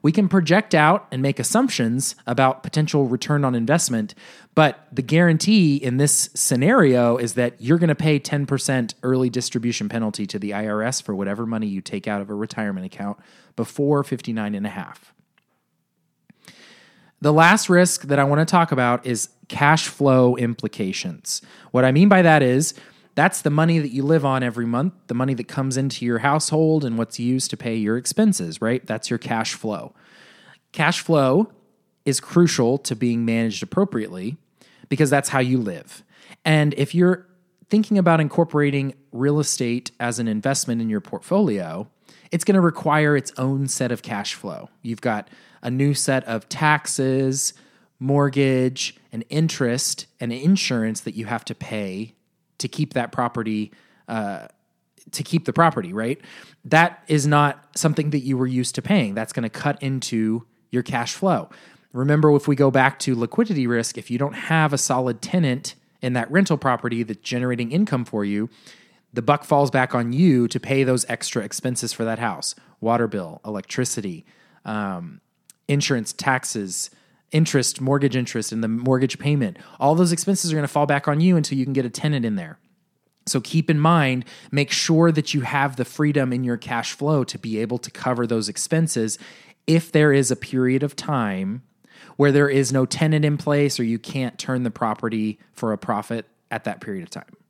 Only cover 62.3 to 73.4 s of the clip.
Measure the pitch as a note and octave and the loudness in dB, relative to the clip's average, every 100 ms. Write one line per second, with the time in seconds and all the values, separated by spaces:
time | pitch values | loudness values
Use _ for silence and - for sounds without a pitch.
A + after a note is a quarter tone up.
62.3 | D3 D3+ C#3 C#3 C3 C3 - - A#2+ A#2 | 4 2 2 2 4 2 0 -4 -2 -2
63.3 | - A3+ D#3+ A#2+ A#2+ A#2 A#2 - A#2+ C#3+ | -2 0 0 0 0 -2 -8 -8 -4 -4
64.3 | - - D#3+ D#3 C#3 - C3 B2+ A2+ - | -6 0 2 2 0 0 0 -2 -4 -4
65.3 | F#3 D3 B2+ - - _ _ B2+ B2 A2+ | 0 0 -2 -8 -18 _ _ -4 -2 0
66.3 | E3 G3 D3+ C3+ A#2+ A#2+ A#2 A2 G#2+ - | 0 2 0 0 -2 -2 -4 -4 -8 -6
67.3 | B2 B2+ A#2+ A#2 D#3+ G#3 C3 A#2 A2 G2+ | -4 -2 -4 -2 0 0 -2 -4 -4 -2
68.3 | G#2 A#2 _ - - _ _ _ - A#2+ | -2 -4 _ -20 -20 _ _ _ -4 0
69.3 | D3 - D3 C#3 C3 B2+ B2 A#2 C3 F3+ | 0 2 2 4 2 0 -2 -2 2 4
70.3 | B2+ A#2 B2+ - C3+ C3 B2+ - A#2 - | 4 2 -2 -2 0 2 0 -2 -6 -4
71.3 | A#2+ G#2 - B2+ A#2+ A2+ - A2+ A2+ A#2 | -6 -6 -6 -6 -6 -8 -4 -4 -2 -4
72.3 | D#2+ - - _ _ A2 A#2 A2+ G#2 E2 | -6 -10 -10 _ _ -2 0 0 -4 -10
73.3 | D#2+ | -12